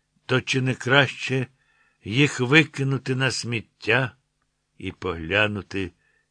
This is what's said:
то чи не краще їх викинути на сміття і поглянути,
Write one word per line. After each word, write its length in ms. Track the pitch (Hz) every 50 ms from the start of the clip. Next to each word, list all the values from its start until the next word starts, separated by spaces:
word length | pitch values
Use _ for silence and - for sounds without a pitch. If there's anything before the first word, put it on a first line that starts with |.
| _ _ _ _ _
то 140 | - 127 127
чи 200 | - - - 135
не 140 | 127 131 117
краще 720 | - - 123 135 143 139 - - - - - 131 131 123 - _ _ _ _ _ _ _ _ _ _ _
їх 360 | 95 107 135 147 139 - -
викинути 760 | 127 120 147 160 143 - - 135 139 135 135 127 - 135 131
на 160 | 127 135 123
сміття 840 | - - - 113 120 110 - _ _ _ - 107 113 127 135 110 - _ _ _ _ _ _ _ _ _ _ _ _ -
і 140 | - 95
поглянути, 1000 | - - - 92 82 85 80 80 92 104 107 107 104 101 87 - - 98 95 87 - _ _ _ _ _ _ _